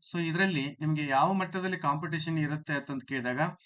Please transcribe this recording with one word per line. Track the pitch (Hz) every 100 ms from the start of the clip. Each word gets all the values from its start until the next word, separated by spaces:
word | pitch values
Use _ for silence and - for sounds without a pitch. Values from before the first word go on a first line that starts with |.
| -
so | 175 165
ಇದ್ರಲ್ಲಿ | 160 190 156 139 -
ನಿಮ್ಗೆ | 151 151 147
ಯಾವ | 135 165
ಮಟ್ಟದಲ್ಲಿ | 190 190 185 185 180
ಕಾಂಪಿಟೇಷನ್ | 147 151 160 160 160 160
ಇರುತ್ತೆ | 147 151 -
ಅಂತಂದ್ | 143 135 135
ಕೇಳಿದಾಗ | - 135 123 127 170 -